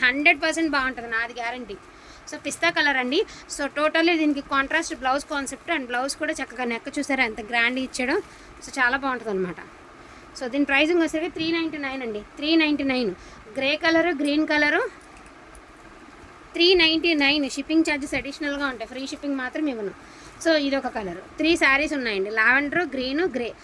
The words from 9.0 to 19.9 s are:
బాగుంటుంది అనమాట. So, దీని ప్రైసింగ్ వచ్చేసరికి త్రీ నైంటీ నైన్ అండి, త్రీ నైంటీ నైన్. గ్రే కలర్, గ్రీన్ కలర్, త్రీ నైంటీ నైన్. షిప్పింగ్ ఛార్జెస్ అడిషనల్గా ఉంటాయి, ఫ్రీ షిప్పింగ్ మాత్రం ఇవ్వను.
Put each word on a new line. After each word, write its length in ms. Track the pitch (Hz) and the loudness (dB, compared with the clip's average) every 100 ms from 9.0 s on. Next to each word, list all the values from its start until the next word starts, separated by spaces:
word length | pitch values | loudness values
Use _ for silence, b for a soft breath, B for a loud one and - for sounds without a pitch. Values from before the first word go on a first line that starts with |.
| 269 | -2
బాగుంటుంది 260 | 247 220 | -4 -4
అనమాట. 260 | 190 180 - - - - - B B B - | -4 -4 -6 -14 -20 -20 -20 B B B -10
So, 60 | 254 | -4
దీని 140 | 277 285 | 0 2
ప్రైసింగ్ 300 | 277 311 349 | 4 4 4
వచ్చేసరికి 280 | 320 320 330 311 | 2 0 -4 -4
త్రీ 100 | 320 330 | -2 0
నైంటీ 220 | 320 302 269 | -2 -4 -6
నైన్ 160 | 269 233 | -6 -6
అండి, 140 | 208 208 - | -8 -10 -6
త్రీ 140 | 294 330 | 2 4
నైంటీ 240 | 311 294 277 | 4 2 0
నైన్. 200 | 254 220 180 B B - 269 | 0 -2 -4 B B -14 -4
గ్రే 140 | 269 302 330 | -2 0 2
కలర్, 240 | 330 339 285 | 4 2 0
గ్రీన్ 240 | 285 302 302 | 0 0 2
కలర్, 280 | 302 294 330 480 - - - - - - - - - - - - - - - - | 2 2 2 0 -6 -20 -20 -20 -20 -20 -20 -20 -20 -20 -20 -20 -20 -20 -20 -6
త్రీ 140 | 330 349 370 | 4 6 8
నైంటీ 280 | 320 320 339 302 277 | 6 4 2 4 4
నైన్. 180 | 294 269 - | 2 0 -4
షిప్పింగ్ 300 | 277 320 320 | 2 2 4
ఛార్జెస్ 260 | 294 285 277 | 0 -2 -6
అడిషనల్గా 460 | 262 - 294 285 277 | -6 -6 -4 -2 -4
ఉంటాయి, 160 | 233 226 | -4 -10
ఫ్రీ 100 | 254 269 | -8 -10
షిప్పింగ్ 260 | 294 285 269 | -8 -4 -4
మాత్రం 220 | 254 311 302 | -4 -2 -2
ఇవ్వను. 200 | 226 196 | -2 -6